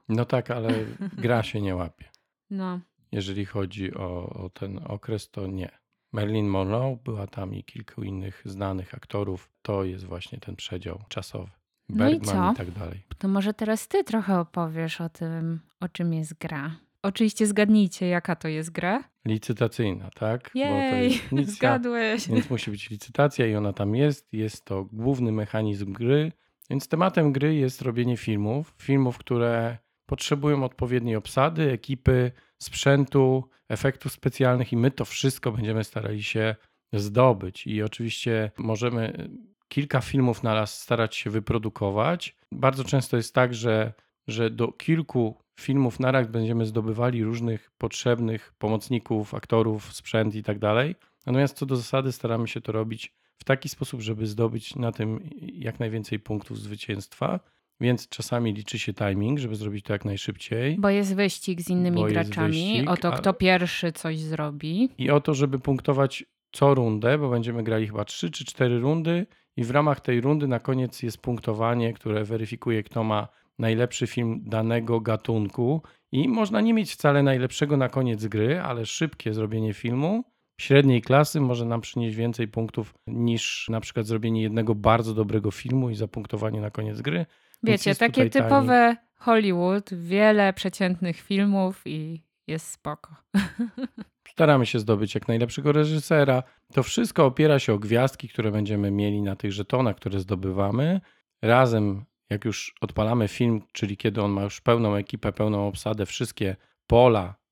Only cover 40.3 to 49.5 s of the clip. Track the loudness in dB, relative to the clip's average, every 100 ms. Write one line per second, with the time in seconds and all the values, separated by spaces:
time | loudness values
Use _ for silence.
40.3 | 2 0 0 -2 -6 -2 0 0 -2 -4
41.3 | -4 -2 -2 -2 -4 -2 0 0 0 -6
42.3 | -16 -14 0 2 2 0 -2 0 -2 0
43.3 | 2 2 0 0 0 0 -6 _ _ -10
44.3 | -2 -2 0 -4 -2 -2 0 0 0 0
45.3 | -2 _ -12 -2 2 2 2 2 2 2
46.3 | 0 0 0 0 -2 -2 0 0 0 -2
47.3 | -2 -2 -4 _ -8 -6 -4 0 0 0
48.3 | -4 -10 _ -2 -2 -2 -4 -2 -2 -2
49.3 | -8 0